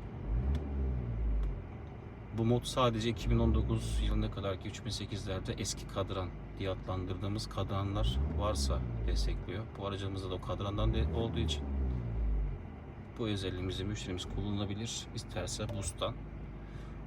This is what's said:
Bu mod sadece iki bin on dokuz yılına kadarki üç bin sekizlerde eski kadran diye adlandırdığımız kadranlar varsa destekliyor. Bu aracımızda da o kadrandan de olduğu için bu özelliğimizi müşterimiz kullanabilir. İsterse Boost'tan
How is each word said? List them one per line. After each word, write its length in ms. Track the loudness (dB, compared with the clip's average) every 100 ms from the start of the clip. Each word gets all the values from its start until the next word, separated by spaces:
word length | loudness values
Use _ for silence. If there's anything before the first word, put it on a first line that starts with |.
| -8 -6 2 4 4 2 0 0 0 0 -2 0 2 2 2 -2 -6 -10 -10 -10 -10 -12 -6 2
Bu 80 | 6
mod 180 | 6
sadece 460 | 4 4 4 4 2
iki 200 | 2 4
bin 100 | 6
on 160 | 6 6
dokuz 460 | 4 2 2 2
yılına 280 | 4 2 2
kadarki 380 | 0 -2 -2 -4
üç 160 | -6 -4
bin 40 |
sekizlerde 640 | -4 -4 -4 -2 -2 -2
eski 340 | -2 -4 -4 -4
kadran 420 | -2 -2 -2 -2 -6 -8 -4
diye 100 | -2
adlandırdığımız 800 | -2 -2 -2 -2 -2 -2 -2 -2
kadranlar 720 | -2 0 0 2 2 4 4 2 2
varsa 420 | 2 2 2 2 0 0 2
destekliyor. 560 | 2 2 0 -2 -6 -6 -4
Bu 100 | -4
aracımızda 420 | -2 -2 -2 -2
da 40 |
o 80 | -4
kadrandan 520 | -2 -2 0 4 4
de 140 | 6 4 4
olduğu 240 | 2 2
için 240 | 2 0 0 0 2 0 0 0 2 2 0 -4 -8 -10 -12 -12 -12 -4
bu 80 | 0
özelliğimizi 560 | 0 0 -2 -2 -2
müşterimiz 420 | -2 -2 -2 -4 -2 -2
kullanabilir. 720 | 0 0 -2 -2 -4 -6 -6 -8
İsterse 540 | -6 -4 -4 -4 -4
Boost'tan 440 | -2 -4 -2 -2 -4 -8 -8 -8 -10 -10 -10 -10 -10